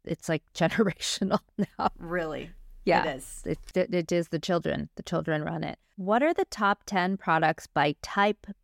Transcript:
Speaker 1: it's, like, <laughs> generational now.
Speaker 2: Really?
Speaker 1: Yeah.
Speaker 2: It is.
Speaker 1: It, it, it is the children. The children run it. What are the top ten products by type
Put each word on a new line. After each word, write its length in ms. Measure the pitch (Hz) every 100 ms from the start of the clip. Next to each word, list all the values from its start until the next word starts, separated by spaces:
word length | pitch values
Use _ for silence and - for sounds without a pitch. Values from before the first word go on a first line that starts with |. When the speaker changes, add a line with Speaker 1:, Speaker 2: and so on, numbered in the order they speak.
| -
Speaker 1:
it's, 220 | - -
like, 140 | 156 -
<laughs> 40 | -
generational 840 | 165 - 196 - - - 196 - - -
now. 320 | 202 - 175 -
Speaker 2:
Really? 520 | 170 180 156 151 160 - - - -
Speaker 1:
Yeah. 180 | 170 156
Speaker 2:
It 120 | 135
is. 240 | - - -
Speaker 1:
It, 140 | 165 - 185
it, 180 | -
it 180 | 180 160
is 180 | 175 170
the 100 | 165
children. 500 | - 170 - 143 147 -
The 80 |
children 400 | - 165 160 151
run 200 | 160 160
it. 140 | 156 - _ -
What 260 | 185 226
are 100 | 302
the 120 | 349 381
top 380 | - 202 208 -
ten 320 | 190 180 196
products 500 | - 160 160 160 -
by 280 | 151 147 147
type 460 | - 202 208 208 - -